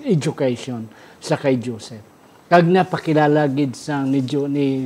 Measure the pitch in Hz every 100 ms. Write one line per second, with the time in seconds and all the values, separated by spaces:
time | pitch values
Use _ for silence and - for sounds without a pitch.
0 | 285 165 156 - 131 120 - 120 110 -
1 | - - - 151 143 127 120 113 - 110
2 | - - - - - 175 170 185 175 160
3 | - 151 151 151 147 135 139 - - 143
4 | 135 139 127 147 143 143 139 135